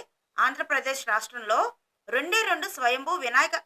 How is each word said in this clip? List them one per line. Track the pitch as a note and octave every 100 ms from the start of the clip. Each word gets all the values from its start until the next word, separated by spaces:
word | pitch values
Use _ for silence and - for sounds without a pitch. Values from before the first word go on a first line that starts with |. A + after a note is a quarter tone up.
| - _ _ -
ఆంధ్రప్రదేశ్ | B3 C#4+ D4 C#4 C4 C4+ A#3
రాష్ట్రంలో | G#3+ - B3 G#3+ B3+ A#4 - _ _ -
రెండే | B3 E4 A4+
రెండు | G#4 E4 G4
స్వయంభూ | C#4 A#3+ B3+ D#4 F4+
వినాయక | B3 A#3 D#4+ E4